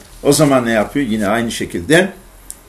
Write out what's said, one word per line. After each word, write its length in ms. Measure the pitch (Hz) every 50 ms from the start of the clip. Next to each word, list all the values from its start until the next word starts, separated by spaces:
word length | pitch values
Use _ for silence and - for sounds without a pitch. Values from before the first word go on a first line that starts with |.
| - - - -
O 100 | - 135
zaman 340 | 143 - 156 143 135 127 120
ne 40 | 117
yapıyor? 360 | 113 107 101 - - 143 143
Yine 220 | 110 110 107 104 95
aynı 220 | 107 117 117 113
şekilde, 640 | 107 - 113 - - 90 85 110 151 175 196 190 - - - - - - - - - - -